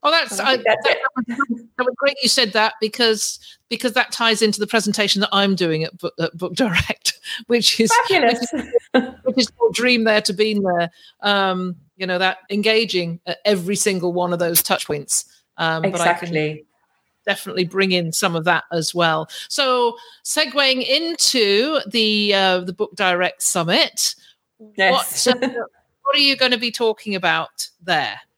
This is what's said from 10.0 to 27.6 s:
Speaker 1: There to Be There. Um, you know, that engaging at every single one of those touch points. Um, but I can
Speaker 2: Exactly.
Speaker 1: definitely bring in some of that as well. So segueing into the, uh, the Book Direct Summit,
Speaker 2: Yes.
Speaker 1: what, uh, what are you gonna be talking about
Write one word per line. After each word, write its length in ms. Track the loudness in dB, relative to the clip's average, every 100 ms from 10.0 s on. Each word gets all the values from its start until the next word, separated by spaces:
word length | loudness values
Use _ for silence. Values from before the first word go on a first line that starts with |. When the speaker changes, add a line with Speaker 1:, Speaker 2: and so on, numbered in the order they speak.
Speaker 1:
There 160 | 4 2
to 100 | 0
Be 260 | 0 0 2
There. 320 | 0 0 -2 _ -20 _
Um, 540 | 0 2 2 0 -4 -8 _ _
you 100 | -4
know, 120 | 0
that 200 | 0 -2 _
engaging 720 | -2 2 2 2 -2 -4 -8 -8
at 120 | -4
every 320 | 0 0 0 -2
single 360 | 0 0 -2
one 200 | -2 -2
of 80 | 0
those 220 | 0 0
touch 240 | 0 -2 -2
points. 380 | -8 -4 -6 -6 _ _ -4
Um, 240 | -2 0
but 180 | -2 0
I 140 | 0
can 140 | 0 -2
Speaker 2:
Exactly. 380 | -2 -2 -4 -14 _ _ _ _ _ -4
Speaker 1:
definitely 380 | -4 -4 -4
bring 280 | -2 0 0
in 200 | 0 -2
some 240 | -2 -2 0
of 80 |
that 200 | 0 0 -2
as 220 | -4 -4
well. 340 | 0 0 0 -4 -12 -10
So 480 | -2 0 2 0 -2 -18 -18
segueing 600 | -6 -2 -2 0 0 0 0
into 960 | -2 -2 0 0 2 2 2 2 -2 -2
the, 480 | 0 2 2 2
uh, 260 | 2 2 0
the 120 | -2
Book 200 | -6 -8 -2
Direct 460 | 0 2 0 -2
Summit, 720 | -4 -2 0 0 0 -2 -4 -4 _ _ _ _ -20 0
Speaker 2:
Yes. 500 | 2 2 0 -2 2
Speaker 1:
what, 160 | 2
uh, 60 | 0 -4 -10 _ _ _
what 140 | -2 2
are 40 |
you 160 | 2 4
gonna 220 | 2 2
be 120 | -2
talking 440 | -2 -2 -2 -4
about 560 | -2 0 0 -2 -10